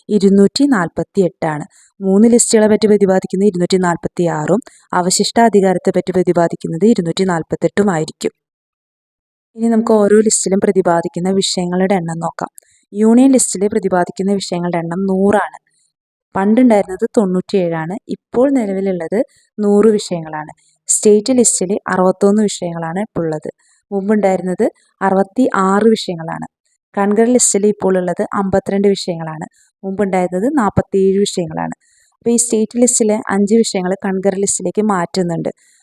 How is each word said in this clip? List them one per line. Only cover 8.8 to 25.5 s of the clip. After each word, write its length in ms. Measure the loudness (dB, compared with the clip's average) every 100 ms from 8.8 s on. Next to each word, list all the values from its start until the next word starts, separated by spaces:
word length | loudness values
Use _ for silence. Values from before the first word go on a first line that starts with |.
| _ _ _ _ _ _ _ -4
ഇനി 120 | 0
നമുക്ക് 240 | 2 2
ഓരോ 260 | 2 4 4
ലിസ്റ്റിലും 400 | 4 0 -2 0
പ്രതിപാദിക്കുന്ന 680 | 0 0 2 0 -2 -4 -2
വിഷയങ്ങളുടെ 680 | 0 -2 -2 -2 0 0 0
എണ്ണം 240 | -2 -6
നോക്കാം. 320 | -8 -8 -10 -12 _ _ _
യൂണിയൻ 380 | 0 2 6 6
ലിസ്റ്റിൽ 360 | 4 0 -4 -2
പ്രതിപാദിക്കുന്ന 640 | -2 -2 -2 -2 -4 -4
വിഷയങ്ങളുടെ 440 | -2 -4 -6 -4 -4
എണ്ണം 240 | -4 -4 -2
നൂറാണ്. 520 | 2 2 2 0 -8 _ _ _ _ _ _ _ -4
പണ്ടുണ്ടായിരുന്നത് 680 | 0 4 4 4 2 -4 -2 0
തൊണ്ണൂറ്റിയേഴാണ്. 800 | 0 -2 -2 -2 -2 -4 -6 -10 -10
ഇപ്പോൾ 360 | -12 _ 0 2
നിലവിലുള്ളത് 680 | 2 -2 -2 -4 -4 -4 -4 -4 _ _ -4
നൂറ് 300 | 2 4 4
വിഷയങ്ങളാണ്. 640 | 2 -2 -8 -8 -10 -12 -16 _ _ -4
സ്റ്റേറ്റ് 440 | 0 4 4 4
ലിസ്റ്റിൽ 380 | 2 2 0 -4 -6 -4
അറുപത്തൊന്ന് 540 | 0 0 2 2 2
വിഷയങ്ങളാണ് 580 | 0 -2 -8 -8 -8 -6
ഇപ്പോൾ 220 | -6 -6
ഉള്ളത്. 280 | -4 -6 -8 -16 _ _ -8
മുമ്പുണ്ടായിരുന്നത് 760 | -6 0 0 2 0 -2 -2 -2 -4 _ -4
അറുപത്തിയാറ് 840 | 0 0 0 0 0